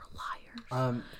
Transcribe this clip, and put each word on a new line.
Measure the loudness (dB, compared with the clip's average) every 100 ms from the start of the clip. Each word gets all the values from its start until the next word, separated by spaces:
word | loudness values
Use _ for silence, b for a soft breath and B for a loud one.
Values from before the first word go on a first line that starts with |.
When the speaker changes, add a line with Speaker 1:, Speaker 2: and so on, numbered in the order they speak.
| -8
Speaker 1:
liars. | -6 -4 -4 -6 -12 0
Speaker 2:
Um, | 4 6 4 b